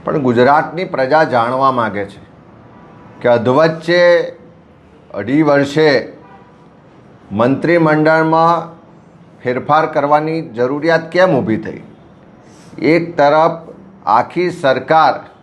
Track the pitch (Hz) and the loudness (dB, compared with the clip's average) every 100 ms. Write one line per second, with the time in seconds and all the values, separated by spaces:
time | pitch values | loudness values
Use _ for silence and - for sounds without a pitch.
0 | - 160 127 117 123 147 156 160 185 156 | -4 -2 0 2 4 4 0 -8 -8 -4
1 | 131 156 156 120 117 131 135 127 110 98 | 0 2 2 0 -2 0 0 0 -4 -6
2 | 98 - - - - - - - - - | -10 -14 -20 -20 -20 -20 -20 -20 -20 -20
3 | - - 120 120 110 131 165 165 - 175 | -20 -4 0 0 2 2 2 -2 -2 2
4 | 175 170 165 - - - _ - _ - | 4 2 0 -12 -20 -20 _ -20 _ -20
5 | - - 101 143 151 143 139 156 156 127 | -16 -12 -2 0 2 2 0 2 2 2
6 | - - - - - - - - - - | -4 -16 -20 -20 -20 -20 -20 -20 -20 -20
7 | - - - 98 120 135 151 170 160 151 | -20 -20 -10 -2 0 0 0 2 2 2
8 | 156 160 160 160 170 170 165 - - - | 2 2 2 2 2 0 -4 -20 -20 -20
9 | - - - - 123 123 123 151 160 156 | -20 -20 -20 -10 -6 -6 0 0 0 -2
10 | 143 151 156 165 160 110 127 143 156 160 | 0 0 0 -6 -8 -4 -2 -2 -2 -2
11 | 165 180 185 139 104 110 - - - - | -2 0 2 2 -2 -4 -6 -14 -18 -20
12 | - - - - - - - - 139 170 | -20 -20 -20 -20 -20 -20 -20 -4 0 0
13 | 170 - 143 156 165 165 - - - - | 0 0 2 2 0 -2 -16 -20 -20 -12
14 | - 113 123 - 180 170 139 131 - 160 | 0 0 0 -4 -4 -2 -2 -2 0 2
15 | 156 - - - | 2 0 -12 -20